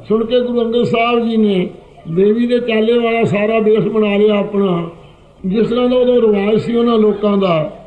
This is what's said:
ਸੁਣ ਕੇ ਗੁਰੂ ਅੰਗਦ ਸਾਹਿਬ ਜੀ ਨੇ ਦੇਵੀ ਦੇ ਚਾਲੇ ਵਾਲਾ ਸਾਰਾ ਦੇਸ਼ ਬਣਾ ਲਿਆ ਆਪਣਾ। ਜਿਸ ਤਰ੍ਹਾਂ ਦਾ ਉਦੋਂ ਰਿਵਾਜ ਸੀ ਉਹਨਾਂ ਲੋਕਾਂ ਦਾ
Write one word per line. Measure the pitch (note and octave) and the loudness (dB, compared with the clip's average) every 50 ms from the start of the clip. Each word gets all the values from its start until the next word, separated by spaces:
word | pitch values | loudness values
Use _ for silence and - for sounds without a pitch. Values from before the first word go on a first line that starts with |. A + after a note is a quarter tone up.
| - - | -6 -2
ਸੁਣ | G#3 A3+ A3 | -2 -2 0
ਕੇ | A3+ B3 B3 | 0 0 -2
ਗੁਰੂ | A#3+ A#3+ A#3+ A#3+ A3+ | 0 0 -2 -2 -2
ਅੰਗਦ | A3 A3+ A#3+ A3+ | 0 0 0 0
ਸਾਹਿਬ | - A#3+ A3+ A#3 A#3+ A#3+ A#3 A3 A3+ | 0 0 0 0 0 0 0 0 0
ਜੀ | A3+ | 0
ਨੇ | A3+ G#3+ G#3 G3 F#3 F3 - - - - - - - - E3+ D#3+ | 2 2 2 2 0 -2 -4 -6 -16 -20 -20 -20 -20 -12 -6 -2
ਦੇਵੀ | F3 G3 G#3 A3 A#3+ A#3+ | 0 2 2 2 0 0
ਦੇ | A#3+ B3 A#3+ | 0 0 -2
ਚਾਲੇ | A#3+ A3 A3 G#3+ A3 A3+ A#3+ A#3+ | -2 -2 -2 0 0 2 0 0
ਵਾਲਾ | A#3 A3+ A3+ A#3 A3+ | 0 0 0 0 0
ਸਾਰਾ | - E3+ G3+ G#3 G#3+ A3+ A3+ | 0 0 -2 -2 0 0 0
ਦੇਸ਼ | G#3 G#3+ G#3+ A3+ E3 G#3 | 2 2 2 2 0 0
ਬਣਾ | A3 G#3+ G#3+ G#3 G3+ | 0 0 0 0 2
ਲਿਆ | G3+ G#3 G#3+ G#3 | 2 2 2 2
ਆਪਣਾ। | G3+ G3 - - G3 G3 F#3+ F3 E3+ E3 E3 - - - - - - - - - - - | 0 -2 -2 -2 -2 0 0 0 -2 -4 -8 -12 -18 -20 -20 -20 -20 -20 -20 -20 -10 -8
ਜਿਸ | F#3+ F#3 A#3 G#3 | -4 -2 0 0
ਤਰ੍ਹਾਂ | - A#3 B3 B3 B3 | 0 0 0 0 0
ਦਾ | B3 | 2
ਉਦੋਂ | B3+ B3 B3 B3 A#3+ A3+ | 2 2 2 2 2 2
ਰਿਵਾਜ | G#3+ G#3 G3+ G3 G#3 A3+ G#3 | 2 2 2 0 0 0 0
ਸੀ | - - A#3 | 0 -2 -2
ਉਹਨਾਂ | A#3 A#3 A#3+ A#3 A3 | 0 0 2 2 2
ਲੋਕਾਂ | G#3+ G#3+ G3+ - G#3+ G#3 G3+ | 2 2 0 0 -2 0 0
ਦਾ | G3 G3 F#3 E3+ D#3 D3+ - - - - | 0 0 0 0 0 -2 -4 -8 -14 -20